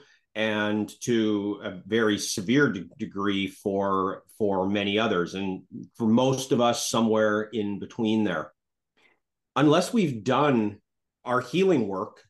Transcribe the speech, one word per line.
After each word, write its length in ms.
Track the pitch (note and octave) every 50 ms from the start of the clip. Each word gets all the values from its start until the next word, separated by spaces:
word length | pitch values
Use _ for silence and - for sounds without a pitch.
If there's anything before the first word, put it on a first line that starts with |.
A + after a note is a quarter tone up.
| - _ _ _ _ _ -
and 580 | G#2+ A2 A2 G#2+ G#2+ G#2+ G#2+ G#2+ G#2+ G#2 G2+ - -
to 600 | - A#2+ A#2+ A2+ A2 G#2+ G#2+ G2+ G2+ G#2 G2+ -
a 200 | - G2+ F#2 F2+ -
very 320 | G2 A2 A#2 A2+ G#2+ G#2 F#2+
severe 520 | - - - - F2+ G2 B2 D3 D3 A#2
de-, 180 | - F#2 E2+ - - -
degree 500 | A2 - - G2 G2+ G2+ G2 G2 G2 F#2+
for, 760 | - - - G#2 G2 G2 G2 G2 G2 F#2+ F#2+ F#2+ F#2+ - - _ _ -
for 300 | A2 G2+ G2 F#2 F#2+ G2
many 300 | G2+ G#2 G2+ G2+ G2+ G#2+
others. 360 | A2+ A2 G2+ F2 F2 E2 F#2
And 280 | F#2+ G2 F#2+ F#2+ F#2+ - _ - - - - _
for 100 | - A#2
most 460 | A2 A2+ B2 B2+ C3+ C3+ C3 - -
of 80 | C#3 A#2+
us, 280 | A#2+ A#2+ A#2 - - -
somewhere 540 | - A#2+ A#2 A2 A2 A2 G#2+ G#2+ G#2 G#2+
in 360 | G#2+ - B2 A2+ G2+ G2+ G2+ F#2+
between 460 | G2 - - - A2+ G#2+ A2 A2 G#2+
there. 280 | F#2+ E2+ D2+ D2 - _ _ _ _ _ _ _ _ _ _ _ _ _ _ _ _ _ _ _ _ _
Unless 360 | B2+ C#3+ D3+ D3+ F3 F3+ -
we've 300 | - A#3 F#3 C#3+ A#2+ A2
done 560 | F#2 B2+ B2+ C3 D3 D3 C3 A2+ G#2+ G#2 G2+ - _ _ _ _ _ _ _ _ -
our 160 | B2 B2 B2
healing 460 | A#2+ - - F3 F#3+ F#3+ E3+ B2+ G#2+
work 360 | G2 F#2+ F#2 G#2+ - - - _ _